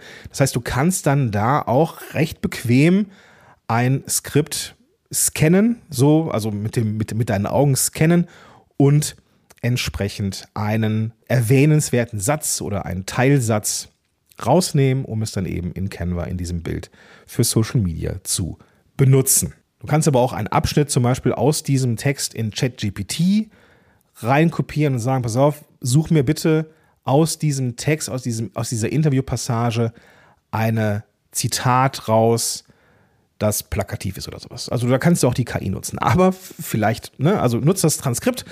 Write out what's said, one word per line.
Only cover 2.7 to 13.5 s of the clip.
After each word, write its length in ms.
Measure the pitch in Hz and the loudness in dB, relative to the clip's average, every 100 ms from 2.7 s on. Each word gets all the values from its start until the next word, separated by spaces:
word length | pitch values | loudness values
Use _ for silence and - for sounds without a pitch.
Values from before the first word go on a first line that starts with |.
| 127 156 190 202 - _ _ - _ - | 4 6 4 0 -8 _ _ -20 _ -2
ein 360 | 117 127 139 - | 0 2 0 -2
Skript 680 | - - 143 156 - - - _ _ - | -6 -2 0 0 -4 -10 -14 _ _ -10
scannen, 680 | - - - 156 185 233 233 - | -4 -2 2 4 4 4 0 -6
so, 400 | 127 143 156 160 | 2 4 4 2
also 220 | 110 110 | -2 -4
mit 240 | 104 107 123 | -4 -4 -2
dem, 220 | 110 107 | -2 -2
mit, 180 | 107 110 | -4 -2
mit 160 | 120 | -2
deinen 160 | 110 202 | 0 0
Augen 280 | 104 143 131 | 2 2 2
scannen 520 | - - 160 175 170 - - - _ - | -2 0 2 4 0 -6 -20 -20 _ 2
und 380 | 139 147 - - _ _ _ _ | 4 4 0 -8 _ _ _ _
entsprechend 840 | 120 123 - - 101 - 98 - - | -4 -2 -4 -4 -6 -4 -6 -6 -10
einen 580 | - 107 110 110 110 110 - - | -6 -2 0 0 0 -4 -6 -2
erwähnenswerten 920 | 120 110 135 151 151 - 120 117 104 | 0 4 4 6 4 2 0 -2 -4
Satz 420 | 92 151 - - | -2 -2 -4 -4
oder 240 | 78 98 - | -4 -6 -6
einen 220 | 92 - | -8 -4
Teilsatz 840 | - 127 143 113 | 2 4 4 2